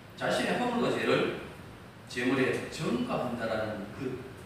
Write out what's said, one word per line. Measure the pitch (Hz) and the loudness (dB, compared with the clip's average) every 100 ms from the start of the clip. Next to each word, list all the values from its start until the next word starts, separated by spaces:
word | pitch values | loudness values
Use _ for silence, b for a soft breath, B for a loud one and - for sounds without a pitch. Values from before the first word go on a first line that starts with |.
| - - | -16 -4
자신의 | - - - - | 2 2 2 2
허물과 | 240 240 - - | 2 2 2 2
죄를 | - - - - - - - - - - - | 4 4 4 0 -8 -12 -14 -16 -16 -18 -8
제물에 | 123 127 131 127 - - | 0 2 4 4 2 -2
전가한다라는 | - 170 247 - - - 113 113 107 107 98 104 - | -4 0 0 0 0 0 -2 0 0 0 -4 -6 -4
그 | 131 - - - | -4 -4 -8 -12